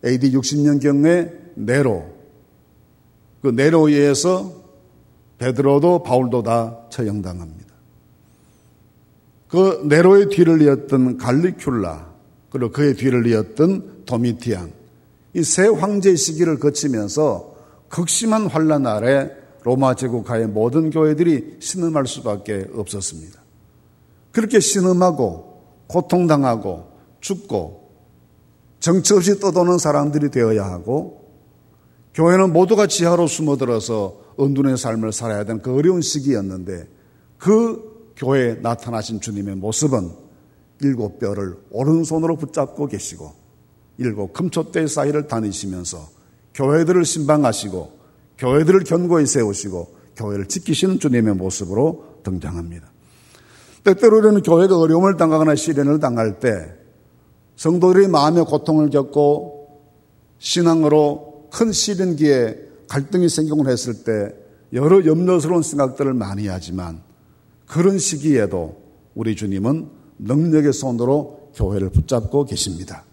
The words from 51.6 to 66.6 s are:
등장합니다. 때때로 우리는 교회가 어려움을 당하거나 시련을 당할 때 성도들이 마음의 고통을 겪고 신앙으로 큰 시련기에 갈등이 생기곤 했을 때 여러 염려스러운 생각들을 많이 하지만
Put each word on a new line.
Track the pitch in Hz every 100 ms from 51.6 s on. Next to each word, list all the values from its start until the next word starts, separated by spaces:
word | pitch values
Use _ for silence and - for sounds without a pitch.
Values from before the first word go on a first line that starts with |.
| 92 101 151 165 - -
등장합니다. | - 92 80 85 85 85 - _ _ _ _ _ _ - - _
때때로 | - 190 233 220
우리는 | 214 208
교회가 | 160 165 190 180
어려움을 | 165 165 190 180
당하거나 | 165 160 156 147
시련을 | 165 143 143 151
당할 | 143 120 113 98
때 | 127 101 80 87 _ _ _ _ _ _ _ _
성도들이 | 160 175 185 185 196
마음의 | 160 147 170 143
고통을 | 151 151 156 151
겪고 | 139 135 151 143 147 - - - - _ _ _ _ _ _
신앙으로 | - 175 170 165 151 151 147 147 - - -
큰 | - 226
시련기에 | 190 - 190 185 156 151 135 113 110 - - _
갈등이 | 139 143 185 170
생기곤 | 151 156 151 135
했을 | 120 120 107
때 | - 107 101 - - _ _
여러 | 120 147 190 160
염려스러운 | 160 180 180 151 175
생각들을 | 156 143 135 127 139
많이 | 127 95 98 104
하지만 | 92